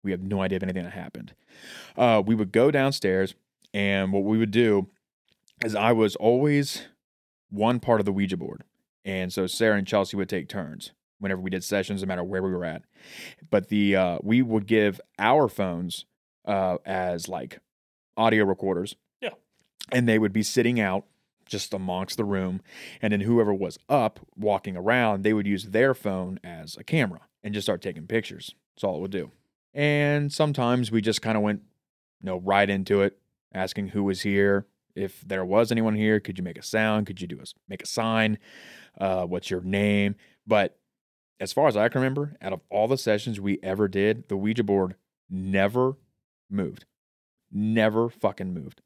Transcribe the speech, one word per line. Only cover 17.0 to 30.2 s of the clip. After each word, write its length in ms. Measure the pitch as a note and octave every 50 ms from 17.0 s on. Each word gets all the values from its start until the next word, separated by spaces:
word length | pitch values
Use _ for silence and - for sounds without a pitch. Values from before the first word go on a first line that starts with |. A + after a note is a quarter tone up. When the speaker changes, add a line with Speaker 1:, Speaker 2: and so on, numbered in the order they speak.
| F#2 F2+ F2 E2+ F2 F2+
Speaker 1:
like, 300 | F#2 D#2+ C2 - - - _ _ _ _ _ _ _ _ _ _ _
audio 280 | - A2+ A2+ A2 A2 G#2
recorders. 500 | G2 F#2+ - - F#2+ F2+ E2+ F#2+ G#2 - _ _ _ _ _
Speaker 2:
Yeah. 80 | B3+ A3+ - _ _ _ _ _ _ _ _ _ - -
Speaker 1:
And 160 | - B2+ A#2+ A#2
they 80 | A2
would 160 | G#2+ A2 G2+ F#2+
be 80 | A2
sitting 380 | G#2 - - B2+ A2+ A#2 B2 A#2
out 260 | G#2+ F#2+ F#2 G2+ - _ _ _ _ _ _ _ _
just 260 | - - G2+ - -
amongst 460 | A2 F#2+ F#2+ F#2 F2+ F#2 F#2+ - -
the 80 | - G#2+
room. 360 | G2+ G2+ F#2+ F#2 F2+ F#2 F#2+ - _ - - - - - -
And 140 | - G#2+ G#2
then 80 | G2
whoever 320 | G2 A2+ A#2+ A#2 A2 G#2 G2+
was 240 | F#2+ F#2+ F2+ - - _
up 320 | - C#3+ C#3+ A#2 A2 _ - - _ _
walking 400 | - G#2+ G#2 G2+ F#2+ - G2+ F#2
around, 480 | F2+ F2+ G#2+ A#2+ B2+ A#2+ A2 G2+ G2 F#2+
they 100 | G#2+ A2
would 120 | G#2+ G2+
use 200 | G2+ G2+ F#2 G#2+
their 280 | G2+ F#2+ A2 B2+ C3+ B2+
phone 460 | - - G#2 F#2+ F#2 F#2 F2+ F#2+ - -
as 320 | F2+ E2+ D#2+ D#2+ D#2+ -
a 60 | - -
camera 380 | - D#3 D#3+ B2+ G2 E2+ D#2 - _ _ _ -
and 100 | G#2 G2+
just 140 | G#2 G2
start 160 | - G2 F2 -
taking 240 | G2 - D#2+ D#2
pictures. 480 | F2+ A2+ A2+ G#2 - - - - - - _ _ _ _
That's 80 | - -
all 120 | G2 F2+
it 40 | D2+
would 100 | F2+ G2
do. 180 | F#2+ F#2 D2+ - _ _ _ _ _ _ _ _ _
And 580 | C#3+ D3 D3 D3 D3 D3 D3 D3 D3